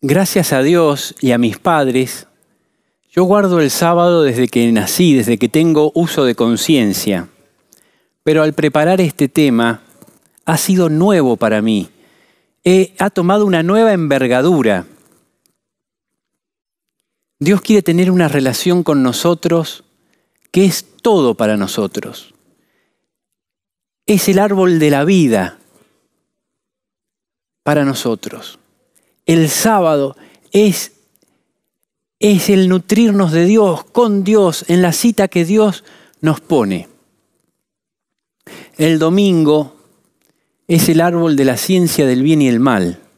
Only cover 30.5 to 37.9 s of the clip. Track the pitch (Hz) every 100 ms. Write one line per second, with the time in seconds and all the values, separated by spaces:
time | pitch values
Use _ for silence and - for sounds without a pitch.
30.5 | 202 214 170 - _ _ _ _ _ _
31.5 | _ _ _ _ _ _ _ 208 196 -
32.5 | 196 185 185 - 202 233 196 185 160 175
33.5 | 220 208 160 - - 240 202 190 214 190
34.5 | 160 - 170 180 160 233 220 196 180 165
35.5 | 208 214 185 - - _ _ 156 147 -
36.5 | 160 104 90 87 _ _ _ _ _ _
37.5 | _ _ _ _